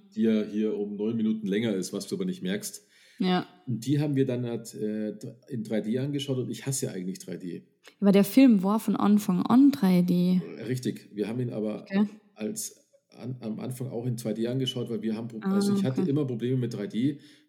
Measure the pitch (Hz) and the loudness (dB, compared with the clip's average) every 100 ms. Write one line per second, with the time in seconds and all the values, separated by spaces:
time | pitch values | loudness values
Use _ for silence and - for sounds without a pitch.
0 | - - 110 110 104 104 107 92 104 101 | -12 0 2 2 0 0 0 0 -4 -4
1 | 107 117 110 110 104 101 113 95 90 101 | -2 0 0 0 0 0 0 -2 -2 -6
2 | 92 95 92 90 90 101 - - _ _ | -6 -4 -4 -4 -4 -4 -6 -14 _ _
3 | _ _ 185 180 - - - 110 123 147 | _ _ 0 0 -2 -12 -6 -6 0 0
4 | 151 135 135 123 120 113 - - 107 107 | 2 2 0 0 -4 -6 -8 -6 -4 -4
5 | 107 - 123 - - 120 104 110 107 123 | -6 -8 -12 -16 -10 -8 -4 -2 -2 -2
6 | 139 143 135 127 110 110 - 131 - 98 | -2 -4 -2 -4 -4 -6 -6 -4 -4 -4
7 | 92 92 - 87 90 90 - _ - _ | -8 -8 -8 -10 -8 -10 -14 _ -20 _
8 | 202 196 202 - 269 214 185 220 214 196 | 4 6 6 8 8 8 4 0 0 0
9 | 208 208 202 180 - 247 285 277 190 180 | 4 4 4 0 4 8 8 6 4 6
10 | 175 180 180 185 170 - 110 127 117 95 | 4 4 4 2 0 -8 -4 -2 -2 -6
11 | - 101 101 120 123 110 107 110 - 196 | -10 -6 -4 -2 -4 -2 -4 -6 -4 0
12 | 208 - _ _ 107 - - - _ _ | 0 -2 _ _ -6 -6 -10 -12 _ _
13 | _ - 120 131 117 110 117 127 127 98 | _ -14 -12 -10 -8 -8 -8 -6 -6 -6
14 | 123 123 113 110 113 131 131 127 113 113 | -4 -4 -4 -4 -2 -2 -2 -4 -6 -4
15 | 110 110 117 113 190 196 196 196 160 131 | -4 -4 -6 -6 0 2 2 2 0 0
16 | 175 143 135 117 120 131 120 104 101 101 | 0 0 0 -2 0 0 -2 -4 -6 0
17 | 135 143 - - | 0 -2 -12 -20